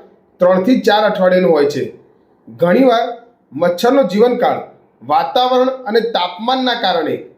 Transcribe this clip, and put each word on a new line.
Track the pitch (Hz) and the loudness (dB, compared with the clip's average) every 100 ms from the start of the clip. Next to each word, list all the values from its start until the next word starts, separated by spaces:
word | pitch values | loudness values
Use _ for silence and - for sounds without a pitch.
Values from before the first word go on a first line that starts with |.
| - _ _ - | -16 _ _ 0
ત્રણથી | 180 185 214 233 220 | 2 2 2 0 2
ચાર | 208 214 | 2 0
અઠવાડિયાનો | - 185 180 175 | 0 0 2 2
હોય | 151 139 | 2 0
છે. | 131 - - _ _ _ _ - 113 | -2 -8 -12 _ _ _ _ -20 -2
ઘણીવાર | 175 220 262 233 240 - - _ _ | 2 4 4 2 -2 -8 -18 _ _
મચ્છરનો | 247 175 - 240 277 262 | -2 -2 0 0 2 2
જીવનકાળ | 202 247 240 196 131 - - _ _ | 2 2 2 -2 -2 -8 -20 _ _
વાતાવરણ | 117 156 - 247 254 254 262 - 208 | -4 -2 0 0 0 0 0 -4 -4
અને | 226 233 185 | -2 -2 -2
તાપમાનના | 180 - 233 262 254 233 | -4 -6 -4 -2 -2 -2
કારણે | 190 170 151 - - | -2 -2 -4 -6 -10